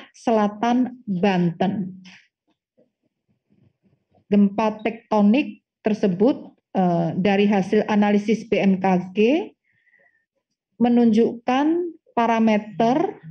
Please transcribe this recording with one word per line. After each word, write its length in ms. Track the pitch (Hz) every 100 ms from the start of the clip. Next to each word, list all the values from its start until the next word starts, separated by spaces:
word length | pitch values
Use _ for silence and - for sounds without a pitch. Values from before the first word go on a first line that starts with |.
| -
selatan 880 | _ - 220 208 208 233 247 247 - -
Banten. 960 | 180 196 185 175 165 180 - - - - - _ _ _ _ _ _ _ _ _ _ _ _ _ _ _ _ _ _ _ _ -
Gempa 480 | 202 202 196 220 214 233
tektonik 800 | 220 - 214 202 247 302 - _ _
tersebut, 720 | - 208 208 175 226 294 - _ _ -
eh, 400 | 180 170 165 -
dari 320 | 196 196 208
hasil 400 | 208 185 214 208
analisis 560 | 208 208 208 208 220 -
B 160 | 196
M 160 | 196 190
K 320 | 190 180 180
G 80 | - 220 311 427 _ _ _ _ _ _ _ _ _ _ _ _ -
menunjukkan 1200 | 240 240 233 214 233 - - 254 302 339 359 - _
parameter 1120 | - 233 226 220 214 214 - 226 247 381 - -